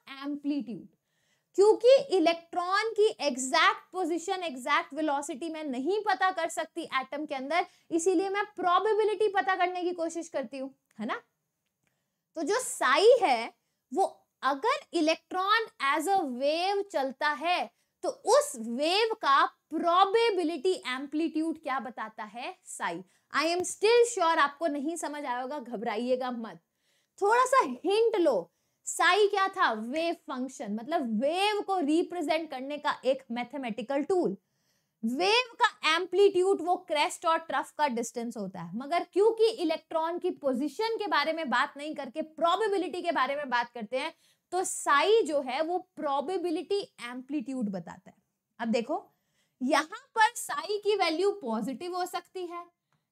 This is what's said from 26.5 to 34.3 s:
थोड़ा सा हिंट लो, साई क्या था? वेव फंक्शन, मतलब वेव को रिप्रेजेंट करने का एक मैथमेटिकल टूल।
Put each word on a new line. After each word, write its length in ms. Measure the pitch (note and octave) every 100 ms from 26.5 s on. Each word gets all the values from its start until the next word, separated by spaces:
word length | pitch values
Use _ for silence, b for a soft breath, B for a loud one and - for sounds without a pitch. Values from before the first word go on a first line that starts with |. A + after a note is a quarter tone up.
| F3 _ _ _ _ _ -
थोड़ा 220 | G4+ A#4+
सा 200 | B4+ C5+
हिंट 520 | F4 B3 E4 G#4 A4+ -
लो, 360 | D#4+ G#3+ - _ _ _
साई 440 | - - E4+ F#4+ G4+
क्या 200 | G4+ F#4+
था? 240 | F#4+ D#4+
वेव 420 | A3 A3+ D4+ E4
फंक्शन, 600 | E4+ - C4 C4 - A3+
मतलब 460 | G#3 A#3+ E4+ B3 G#3+
वेव 400 | C#4 F4 G4+ G#4
को 180 | F#4+ F#4+
रिप्रेजेंट 720 | C#4+ D#4 F4+ F4+ D4+ E4 D#4+
करने 280 | C4 C4+ D4
का 220 | D4 -
एक 180 | A#3+ C4 -
मैथमेटिकल 720 | A#3+ A#3+ D4 B3 G#3+ A#3 C#4
टूल। 340 | C4+ F#4+ A#3+